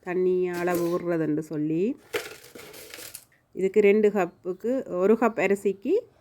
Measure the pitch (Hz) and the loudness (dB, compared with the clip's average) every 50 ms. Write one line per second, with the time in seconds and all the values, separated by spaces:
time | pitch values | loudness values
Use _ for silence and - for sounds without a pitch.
0 | _ 185 175 185 185 185 185 180 180 180 175 175 175 180 180 170 170 170 170 180 | _ -4 -2 0 2 2 2 2 0 -2 -2 -2 -2 0 0 0 0 -2 -2 -2
1 | 175 170 175 165 156 151 151 151 160 - 165 151 151 156 156 165 185 226 294 - | -2 -2 -2 0 0 0 -2 -4 -4 -6 -6 -4 -2 -2 0 0 0 -2 -2 -6
2 | - - - - - - - - - - - - - - - - - - - - | -12 -10 -10 -8 -8 -8 -16 -20 -20 -20 -20 -20 -20 -20 -20 -20 -20 -20 -18 -18
3 | - - - - - _ _ _ _ _ _ - 185 190 190 214 208 202 202 220 | -18 -18 -18 -20 -20 _ _ _ _ _ _ -4 -4 0 2 4 6 6 6 6
4 | 214 208 202 208 180 170 - _ _ 180 185 185 - 226 254 269 - - - 180 | 4 4 4 2 -2 -2 -4 _ _ -10 -10 -6 -4 -4 -4 -4 -4 -4 -4 0
5 | 185 196 220 226 254 226 214 - 190 190 196 196 - 202 196 196 - 247 349 453 | 4 4 4 4 4 0 0 0 0 0 0 2 0 -4 -4 -2 -2 0 0 0
6 | 494 - _ _ | -2 -4 _ _